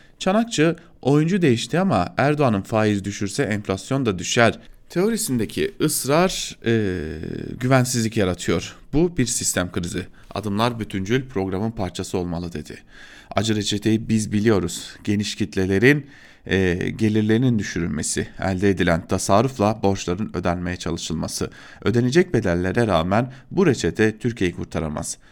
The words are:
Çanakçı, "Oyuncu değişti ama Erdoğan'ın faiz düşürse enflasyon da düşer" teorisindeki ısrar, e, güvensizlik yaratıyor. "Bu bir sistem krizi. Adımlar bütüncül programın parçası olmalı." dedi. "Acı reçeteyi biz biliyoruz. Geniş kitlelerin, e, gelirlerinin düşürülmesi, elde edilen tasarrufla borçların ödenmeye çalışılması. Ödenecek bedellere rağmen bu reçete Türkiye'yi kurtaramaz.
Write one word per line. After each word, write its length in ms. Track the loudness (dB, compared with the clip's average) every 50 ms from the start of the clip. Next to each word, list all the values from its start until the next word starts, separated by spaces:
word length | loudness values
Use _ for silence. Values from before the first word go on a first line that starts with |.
| -20 -20 -12 -6
Çanakçı, 580 | -2 0 2 2 0 0 0 2 2 2 2 -2 -8 -20 -14 -4 0
"Oyuncu 400 | 2 4 4 4 4 2 2 4
değişti 360 | 4 4 2 0 -2 0 0
ama 360 | 2 2 2 2 0 0 0
Erdoğan'ın 460 | 0 0 2 2 2 2 2 2 0 -2
faiz 420 | 0 0 2 4 4 2 2 0
düşürse 380 | -4 -6 -4 -4 -4 -2 -2 -2
enflasyon 640 | -2 -2 -2 -2 -2 -4 -4 -2 -4 -2 -2 0
da 120 | 0 -2 -2
düşer" 400 | -2 -2 2 4 4 4 4 0 -6 -20 -20 -20 -16 -8
teorisindeki 840 | -2 0 0 0 0 0 -2 -2 0 0 -2 -2 -2 -2 -2 -2 0 0
ısrar, 800 | 0 0 0 0 0 2 2 4 2 2 0 -4 -8 -8 -10 -6 -2
e, 380 | 0 2 2 2 0 -2 -4 -4 -6 -8 -8 -8 -8 -8 -8 -8 -8 -8 -4
güvensizlik 560 | 0 4 4 4 4 4 0 0 0 0 2
yaratıyor. 600 | 2 2 2 2 0 0 0 0 0 -2 -6 -12 -16 -10 -2 0
"Bu 240 | 2 2 2 2
bir 100 | 0 -2
sistem 460 | 0 0 -2 -2 -2 -2 -2 -2 -2 -2
krizi. 340 | -4 -4 -4 -6 -6 -8 -10 -12 -20 -18 -12 -8
Adımlar 460 | -6 -4 -2 0 0 0 0 0 -2
bütüncül 480 | -6 -6 -4 -4 -2 0 0 -2 -2 -2
programın 420 | -4 -4 -2 -2 -2 -2 -2 -4
parçası 480 | -4 -4 -6 -6 -4 -6 -8 -4 -4 -4
olmalı." 340 | -4 -4 -4 -6 -6 -8 -8
dedi. 260 | -10 -12 -12 -14 -18 -18 -20 -20 -20 -20 -20 -20 -20 -14 -6 -4
"Acı 200 | -2 0 0 0
reçeteyi 520 | -2 -2 -2 -2 -2 0 2 0 0 0 0
biz 240 | 0 0 0 0 0
biliyoruz. 640 | 0 4 4 4 4 2 -2 -4 -8 -12 -14 -16 -10 -4
Geniş 300 | -2 0 0 0 -2 -4
kitlelerin, 720 | -4 -6 -4 -2 -2 0 2 2 4 6 6 4 4 2 -8 -16 -20 -20 -20 -20 -14 -6
e, 280 | -2 0 2 2 2 0 0 -2 -4 -2
gelirlerinin 640 | 0 0 2 2 2 2 4 4 4 4 2 2 0
düşürülmesi, 720 | -2 -2 -4 -4 -2 -2 -2 -4 -4 -4 -4 -4 -4 -6 -6 -6
elde 320 | -4 -2 0 2 2 2
edilen 360 | 4 4 2 2 2 0 0
tasarrufla 720 | -2 -2 -2 2 4 4 4 4 2 0 0 0 0 2 2 2
borçların 480 | 0 0 0 -2 -4 -4 -2 -4 -6 -6
ödenmeye 420 | -4 -2 -2 -2 -2 -2 -6 -6
çalışılması. 760 | -6 -6 -6 -6 -6 -6 -6 -6 -4 -6 -6 -4 -4 -6 -6 -8 -12 -20 -20 -12 -6 -2
Ödenecek 520 | 0 2 2 2 4 4 4 2 4 2
bedellere 520 | 0 2 2 2 0 0 0 0 2 2
rağmen 460 | 2 2 2 2 2 2 2 0 0 -4 -12 -14 -6
bu 160 | 0 2 4
reçete 520 | 4 4 2 0 0 2 2 2 2 2 0
Türkiye'yi 380 | -4 -4 -2 0 0 0 -2
kurtaramaz. 600 | -2 -8 -6 -4 -4 -4 -4 -4 -6 -6 -8 -10 -12 -14 -20